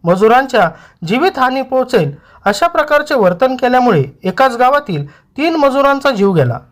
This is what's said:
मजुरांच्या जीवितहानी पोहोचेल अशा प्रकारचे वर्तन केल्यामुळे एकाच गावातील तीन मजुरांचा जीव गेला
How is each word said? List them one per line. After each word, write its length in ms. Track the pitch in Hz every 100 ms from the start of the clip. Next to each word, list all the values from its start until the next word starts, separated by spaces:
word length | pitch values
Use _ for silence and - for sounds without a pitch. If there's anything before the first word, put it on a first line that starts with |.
मजुरांच्या 640 | 170 185 220 240 269 247 175 - - _ 160
जीवितहानी 560 | 233 359 370 262 262
पोहोचेल 500 | 262 262 247 240 147 143 _ -
अशा 220 | - 208 339
प्रकारचे 480 | 339 302 294 294
वर्तन 400 | 277 269 269 262 254
केल्यामुळे 460 | 247 254 247 175 131 -
एकाच 320 | 139 - 262 233
गावातील 500 | 247 285 294 160 143 - _ -
तीन 180 | 311
मजुरांचा 560 | 330 277 262 277 277 277
जीव 220 | 220 196
गेला 260 | 175 123 113 -